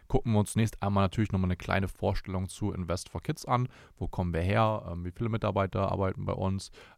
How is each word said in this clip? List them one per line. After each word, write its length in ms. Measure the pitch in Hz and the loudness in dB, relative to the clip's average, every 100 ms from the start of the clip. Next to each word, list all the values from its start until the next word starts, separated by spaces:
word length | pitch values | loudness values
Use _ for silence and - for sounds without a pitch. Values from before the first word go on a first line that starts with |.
| - | 0
gucken 240 | - 117 | 0 4
wir 80 | 107 | 2
uns 120 | 101 | 2
zunächst 280 | 110 110 - | 2 0 0
einmal 220 | 101 98 | 0 2
natürlich 260 | 98 - 107 | 2 2 0
nochmal 180 | 95 92 | 2 2
eine 80 | 92 | 0
kleine 300 | - 95 95 | 0 0 0
Vorstellung 640 | - 98 101 - 92 92 | -2 0 0 -2 -4 -4
zu 240 | - 104 | -4 -4
Invest 380 | 90 82 90 - | -2 -2 -4 -4
for 120 | 90 | -6
Kids 240 | - 151 - | -6 -6 -2
an. 220 | 123 127 - - - | 0 0 -6 -20 -8
Wo 120 | 90 | -4
kommen 260 | - 90 | -2 0
wir 60 | 82 | 0
her? 480 | 90 107 110 107 85 | 2 4 2 0 -4
Ähm, 140 | 87 | -8
wie 80 | 90 | -8
viele 160 | - 117 | -4 -2
Mitarbeiter 640 | 107 107 101 98 98 95 | 0 0 2 2 2 0
arbeiten 320 | 95 95 95 | 2 0 -2
bei 80 | 95 | -4
uns? 400 | 90 95 98 - - - | 0 0 -2 -6 -16 -20